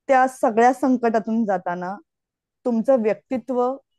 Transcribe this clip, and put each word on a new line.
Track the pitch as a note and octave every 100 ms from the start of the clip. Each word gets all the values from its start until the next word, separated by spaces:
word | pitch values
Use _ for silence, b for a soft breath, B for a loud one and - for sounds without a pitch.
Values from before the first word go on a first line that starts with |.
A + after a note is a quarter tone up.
| -
त्या | C4 C4
सगळ्या | - C4+ G#3+ A#3+
संकटातून | C4 C#4 B3+ A#3 A3 G#3+ A3+ A3
जाताना | F#3 F3+ F3 F3+ G3+ - _ _ _ _ _ B3+
तुमचं | A3+ A3+ C4+
व्यक्तित्व, | G#3+ G3+ - C4 - B3 B3 C4+ _